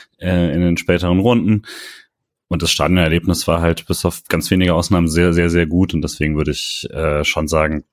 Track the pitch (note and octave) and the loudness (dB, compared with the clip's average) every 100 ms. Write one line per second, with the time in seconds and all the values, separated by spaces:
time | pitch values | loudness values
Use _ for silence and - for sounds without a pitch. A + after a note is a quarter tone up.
0 | - _ F2+ F2+ F2 D#2+ F2+ E2+ - F2 | -20 _ -2 0 2 2 2 0 0 0
1 | F2+ F2+ G#2+ A#2+ F#2 G#2+ - - - - | 2 2 2 2 2 0 -2 -14 -18 -20
2 | _ _ _ _ _ E2+ E2 - D2 F#2 | _ _ _ _ _ -2 -2 0 2 2
3 | D#2+ E2+ F#2 E2+ - E2 E2+ E2 - E2+ | 2 2 0 -2 0 0 2 0 -4 -4
4 | F2 - - E2+ - F#2+ F2+ E2 E2 F#2 | -2 -4 -4 -4 -2 0 2 0 2 0
5 | E2+ D#2+ F2 E2+ E2+ E2+ D#2+ F2 F#2+ E2 | 2 2 2 2 2 2 2 2 0 0
6 | D2+ - D2+ D2+ D2 C#2+ - - - - | -4 -4 -2 -2 -2 -4 -8 -10 -10 -4
7 | D#2+ D2 D2+ - D#2 D#2+ D#2 D2+ - | -2 -2 -2 -4 -2 0 0 -2 -8